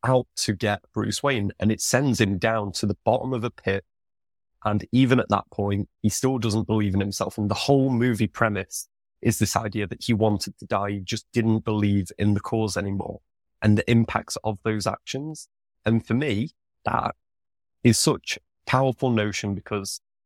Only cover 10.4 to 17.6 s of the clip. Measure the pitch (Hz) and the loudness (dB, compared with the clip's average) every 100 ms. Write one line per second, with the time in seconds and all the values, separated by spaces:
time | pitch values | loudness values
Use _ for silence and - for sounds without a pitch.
10.4 | - - - 101 101 101 92 110 - - | -4 -12 -4 -4 -2 -4 -6 -8 -4 0
11.4 | 113 110 110 107 104 101 90 - 101 101 | 2 2 0 0 2 0 -2 -2 0 0
12.4 | - 113 107 - 98 98 - - _ _ | 0 -4 -2 -2 -4 -4 -6 -10 _ _
13.4 | _ _ 107 104 - 117 113 - - - | _ _ 2 4 4 4 4 0 -4 -8
14.4 | 107 104 113 110 98 98 - 135 151 156 | -6 -6 -4 -4 -4 -6 -6 -10 -8 -14
15.4 | - _ _ _ - 113 - 117 151 101 | -18 _ _ _ 0 0 0 -2 0 -2
16.4 | 147 - _ _ - - - - _ _ | -4 -10 _ _ -6 -4 -4 -6 _ _
17.4 | _ _ | _ _